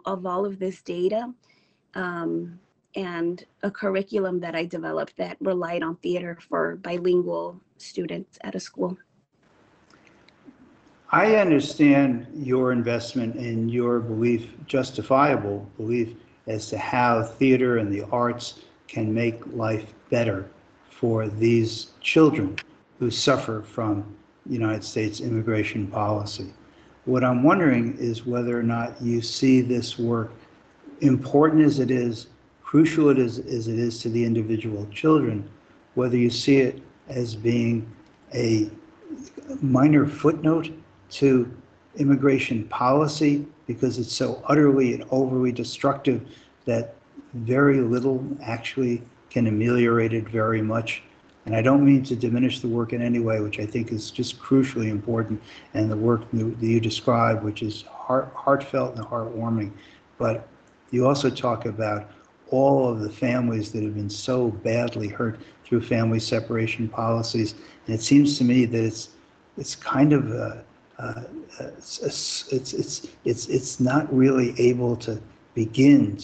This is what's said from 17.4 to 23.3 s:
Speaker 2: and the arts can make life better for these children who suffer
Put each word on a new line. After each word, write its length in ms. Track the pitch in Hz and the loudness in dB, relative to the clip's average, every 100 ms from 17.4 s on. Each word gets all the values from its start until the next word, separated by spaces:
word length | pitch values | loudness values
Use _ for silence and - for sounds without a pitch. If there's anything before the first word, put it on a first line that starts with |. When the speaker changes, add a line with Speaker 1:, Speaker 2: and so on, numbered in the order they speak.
| 135 127 127 120 | 4 4 4 0
Speaker 2:
and 140 | 104 | -2
the 100 | 98 - | -4 -4
arts 500 | 120 120 120 - - - _ - | -2 -2 -4 -10 -16 -20 _ -12
can 260 | 123 110 | -6 -4
make 320 | 110 117 113 - | -2 -2 -4 -10
life 400 | 120 110 107 - - _ | -6 -4 -4 -8 -18 _
better 400 | 120 113 95 98 - _ _ _ | -2 0 -2 -8 -18 _ _ _
for 380 | - 120 110 107 | -4 -2 0 -2
these 640 | 104 113 117 110 - - - | 0 4 4 2 -4 -12 -8
children 560 | - 160 156 - 98 - - _ _ - | 0 4 6 4 -2 -6 -14 _ _ -6
who 120 | 120 | -4
suffer 520 | - - | 0 0